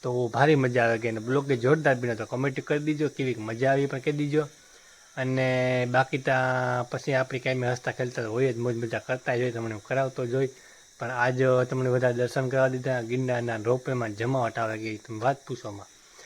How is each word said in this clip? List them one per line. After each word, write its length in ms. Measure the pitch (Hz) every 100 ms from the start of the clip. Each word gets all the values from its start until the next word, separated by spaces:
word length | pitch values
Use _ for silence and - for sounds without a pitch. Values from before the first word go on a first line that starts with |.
તો 260 | 131 123 120
ભારી 260 | 117 143
મજા 300 | 151 131 123
આવે 140 | 117 113
ગઈ 100 | 117
અને 120 | 113
બ્લોગે 360 | 110 135 139 127
જોરદાર 380 | 120 160 147
બન્યો, 200 | 123 123
તો 120 | 110 110
કોમેન્ટ 340 | 123 135 131
કરી 180 | - 147
દીજો 300 | 151 147 151
કેવી 260 | - 131 110
મજા 320 | 107 113 131
આવી 160 | 139 139
પણ 120 | 135
કહી 140 | 139
દીજો. 360 | 147 147 151 143 - - - - - - -
અને 680 | 131 131 131 127 127 127 123
બાકી 280 | 127 131 147
તા 640 | 131 131 131 127 127 123
પછી 320 | 120 131 -
આપણી 240 | 131 131 131
કાંઈ 240 | 135 127
હસતા 280 | 123 123 -
ખેલતા 320 | 113 127 123
હોય 300 | 113 113 131
જ, 40 | 117
મોજ 200 | 120 117
મજા 220 | 117 113
કરતા 380 | - 127 - 120
જ 40 |
હોય, 100 | 123
તમને 240 | 117 113
હું 80 | 107 -
કરાવતો 380 | 127 135 131 123
જ 80 |
હોય. 140 | 127 135 - - - - _
પણ 120 | 120
આજ 320 | 123 123 127 131 127 127
તમને 200 | 131 127
બધા 220 | 123 127
દર્શન 360 | 120 123 - 131
કરાવી 220 | 135 131
દીધા. 320 | 131 131 127
ગિરનારના 540 | 113 127 127 120 120 113
રોપવેમાં 520 | 107 127 127 127 113
જમાવટ 440 | 104 117 131 117 110
આવે 200 | 113 110
ગઈ, 180 | 110 107
તમે 220 | - 110
વાત 180 | 120 139 -
પૂછોમાં. 400 | 127 110 101 95 - - -